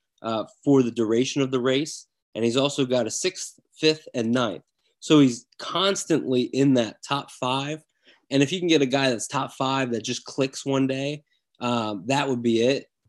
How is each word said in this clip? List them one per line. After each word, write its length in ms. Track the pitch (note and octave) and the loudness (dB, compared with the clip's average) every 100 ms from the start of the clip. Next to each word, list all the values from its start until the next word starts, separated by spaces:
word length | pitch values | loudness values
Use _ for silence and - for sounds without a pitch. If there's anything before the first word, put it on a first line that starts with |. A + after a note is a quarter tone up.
| _ _ | _ _
uh, 220 | A2 A2 G#2 _ | -6 -6 -6 _
for 180 | - C#3 | 4 4
the 80 | A#2+ | 4
duration 520 | A2+ A2 A2+ C3 C#3+ | 0 0 2 0 0
of 80 | C3+ | -2
the 100 | C3 | 0
race. 460 | B2 C3+ D#3 - - _ _ | 0 0 -2 -10 -18 _ _
And 80 | - | -2
he's 140 | A#2 B2 | 0 0
also 300 | C#3 C#3+ B2+ | -2 -2 -2
got 200 | B2+ A2 | 0 -2
a 40 | |
sixth, 500 | - F3+ - - - _ | -4 -6 -6 -14 -16 _
fifth, 340 | _ D#3 D#3 - | _ 0 0 -6
and 180 | C3 A2+ | -4 -2
ninth. 300 | B2 A#2 F2 _ _ _ _ | 0 -2 -6 _ _ _ _
So 200 | - D#3 | 4 6
he's 240 | C3+ A#2+ - _ | 6 2 -12 _
constantly 840 | - E3 G3 F#3+ - D3+ A2 B2+ | -6 -2 -2 -2 -2 -2 0 0
in 320 | A#2+ B2+ C#3 | 0 2 4
that 220 | C3 A2 - - | 4 2 -6 -6
top 240 | C#3+ - | -6 -6
five. 520 | - B2+ C3+ C#3 D#3 _ _ _ _ _ | -8 -4 -4 -6 -10 _ _ _ _ _
And 120 | C#3 | 2
if 80 | C#3 | 2
you 80 | F#3 | 0
can 80 | F3 | 2
get 160 | D#3+ | 4
a 40 | C3+ | 4
guy 240 | C3+ C3+ | 2 0
that's 180 | A#2 - | -2 -4
top 240 | C3+ C3+ | -6 -6
five 400 | - C3 C3+ C3 | -4 -2 0 0
that 100 | A#2 | -4
just 220 | G#2+ A#2+ | -4 -8
clicks 420 | - - C3 - C#3 | -8 -4 -4 -4 -2
one 200 | C3+ C3+ | 0 0
day, 340 | C3+ C#3 D3+ _ _ _ _ | -2 -4 -8 _ _ _ _
um, 440 | A#2+ A#2+ A2 G#2 G2+ | -2 -2 -2 -6 -2
that 220 | C#3 C#3 | -2 0
would 140 | B2 | 0
be 200 | A#2+ A2+ | 0 2
it. 240 | A#2+ C#3 - _ | 2 0 -4 _